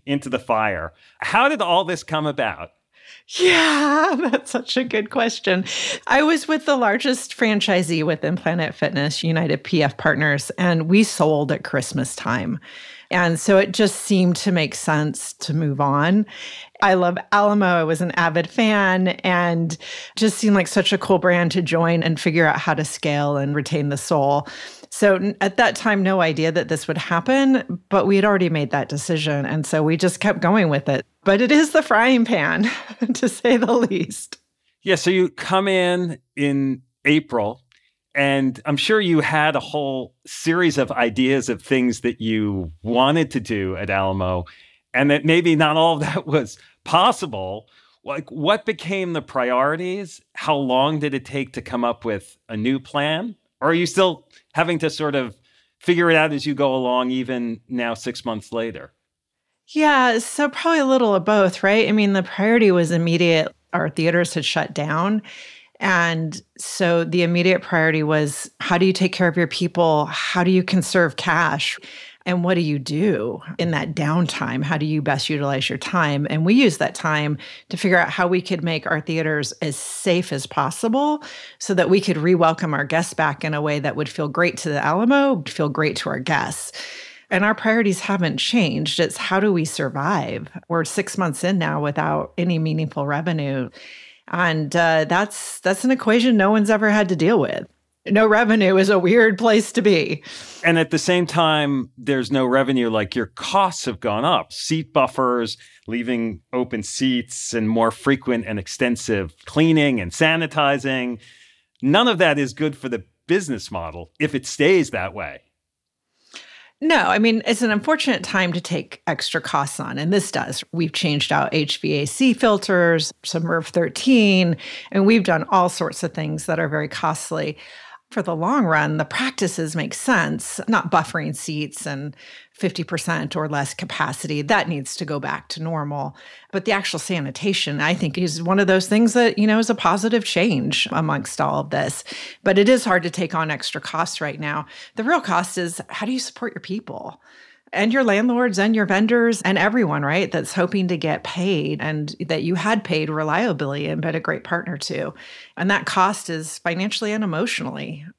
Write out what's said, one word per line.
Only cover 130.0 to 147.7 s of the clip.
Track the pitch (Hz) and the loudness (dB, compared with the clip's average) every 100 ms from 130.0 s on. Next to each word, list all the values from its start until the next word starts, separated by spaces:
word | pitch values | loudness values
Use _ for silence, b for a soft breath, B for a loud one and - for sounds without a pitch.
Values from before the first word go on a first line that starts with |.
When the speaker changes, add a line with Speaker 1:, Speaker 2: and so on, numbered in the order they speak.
| - 220 151 151 - - - | 0 2 0 -4 -8 -8 -2
Speaker 2:
not | 220 165 | 0 2
buffering | 175 156 170 147 143 | 0 0 -4 -6 -8
seats | - 151 147 - 156 | -8 -6 -8 -8 -10
and | 139 147 B B B B | -8 -10 B B B B
fifty | - 185 - | -6 -4 -4
percent | 160 165 - 160 156 165 | -6 -6 -4 -4 -4 -6
or | 151 | -4
less | 147 139 | -4 -4
capacity. | - 180 - 151 - 147 151 | -8 -10 -4 -4 -4 -6 -4
That | 147 208 165 | 0 0 0
needs | 151 131 - | -4 -8 -10
to | |
go | 156 147 | -6 -6
back | 139 147 - | -6 -8 -8
to | - | -10
normal. | 160 160 147 143 143 B B B B | -6 -4 -6 -6 -8 B B B B
But | 196 | -6
the | 190 | -2
actual | 202 196 165 | -2 -2 -6
sanitation, | - 175 139 - 196 196 - 147 | -4 -4 -6 -4 -4 -2 -4 -2
I | 151 | 0
think, | 185 170 156 | 0 -2 -2
is | 180 151 | -4 -2
one | 170 190 | 0 2
of | 190 | 4
those | 190 185 | 2 4
things | 214 233 | 2 4
that, | 240 233 - | 4 2 4
you | 214 | 2
know, | 220 | 4
is | 220 | 2
a | 214 | 0
positive | 170 190 220 233 | 2 2 2 0
change | - 170 214 147 - - - | 0 0 2 0 0 -2 -2
amongst | 156 156 143 - - | -2 -2 -2 -4 -4
all | 143 147 | -2 -2
of | 147 | -4
this. | 143 143 - B B B B | -4 -4 -6 B B B B
But | 208 190 | 2 4
it | 202 | 6
is | 254 | 4
hard | 226 185 | 4 0
to | 170 | 0
take | 175 165 170 | -4 -4 -2
on | 156 | -4
extra | 143 - - | -4 -6 -8
costs | - 160 175 - | -6 -4 -4 -4
right | 151 151 | -8 -6
now. | 151 151 147 B B - | -6 -6 -8 B B -6
The | |
real | 226 339 | 0 0
cost | - 175 180 - | 0 -2 -2 -4
is, | 170 170 - | -6 -8 -12
how | - | -8
do | 220 | -6
you | 262 | -6
support | - - 240 | -6 -10 -12
your | - | -10
people? | - 202 - - - - b b b b _ | -10 -10 -8 -12 -14 -16 b b b b _